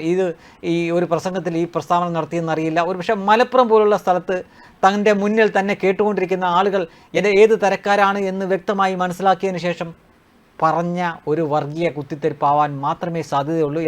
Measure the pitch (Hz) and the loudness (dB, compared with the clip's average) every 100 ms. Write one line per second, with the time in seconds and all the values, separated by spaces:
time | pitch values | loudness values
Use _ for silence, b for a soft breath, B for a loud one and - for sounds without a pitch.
0 | 160 180 185 165 B B 175 170 170 170 | -2 0 -2 -4 B B -4 -2 0 0
1 | 170 165 185 185 170 165 170 165 151 175 | 0 -2 -4 -6 -4 -4 -4 -4 -2 -2
2 | 175 170 151 170 165 160 160 160 170 190 | 0 -4 -4 -4 -4 -2 -2 -2 -2 -2
3 | 175 214 196 220 247 247 240 220 214 208 | -2 -2 2 2 4 2 4 4 4 2
4 | - 180 180 185 - B B _ 190 202 | 2 -2 -2 -6 -6 B B _ 2 2
5 | 208 202 202 220 214 202 196 196 190 190 | 2 2 2 2 2 2 -2 0 0 0
6 | 208 190 185 185 180 175 196 190 170 b | 0 0 -2 -2 0 2 2 0 -4 b
7 | b - 196 196 214 214 196 190 202 202 | b -2 2 6 6 4 0 0 0 2
8 | 196 196 196 190 190 185 185 202 190 185 | 2 2 -2 -4 -2 -2 -2 -2 -2 0
9 | 180 175 190 175 196 175 175 170 165 165 | -4 0 0 2 0 -4 -4 -6 -8 -14
10 | _ _ _ _ _ - 160 160 175 175 | _ _ _ _ _ -2 0 0 -2 -2
11 | 175 165 - 156 160 147 143 156 170 143 | -4 -6 -4 -2 0 -2 -2 -4 -4 -4
12 | 143 135 160 147 139 147 147 139 151 170 | -8 -6 -4 0 2 2 0 -2 -4 -4
13 | 175 165 147 143 143 165 151 151 | -6 -6 -4 -4 -2 -2 -2 -2